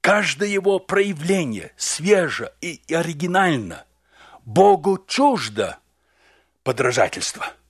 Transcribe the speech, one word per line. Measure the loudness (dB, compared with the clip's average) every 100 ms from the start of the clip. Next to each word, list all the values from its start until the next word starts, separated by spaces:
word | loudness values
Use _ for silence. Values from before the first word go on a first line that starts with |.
Каждое | 2 2 0 -4 -2
его | 0 0 0
проявление | 0 0 0 -2 -2 0 0 -6 -10 _
свеже | -8 -4 2 2 2 -4 -10 _
и, | -12 -12 _
и |
оригинально. | -4 -4 -4 -2 2 2 0 -4 -12 -20 _ _ _ -20 -20
Богу | -4 4 6 6 2 -2 _
чуждо | 2 2 2 -4 -4 -6 -6 _ _ _ _ _ _ _ _
подражательство. | -6 -2 0 2 0 0 -10 -8 -12 -12 _